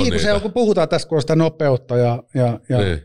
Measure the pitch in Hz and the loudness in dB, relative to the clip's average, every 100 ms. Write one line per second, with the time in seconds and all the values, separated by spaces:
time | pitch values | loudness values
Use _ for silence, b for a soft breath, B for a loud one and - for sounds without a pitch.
0 | 254 - 208 202 208 233 214 185 160 170 | 0 0 0 0 -2 0 0 2 0 -2
1 | - 156 131 160 160 160 147 127 - 123 | -2 -2 0 2 0 0 0 0 0 0
2 | 120 117 - 139 120 113 - 123 98 78 | 0 -2 -4 -2 0 -2 -2 0 0 -2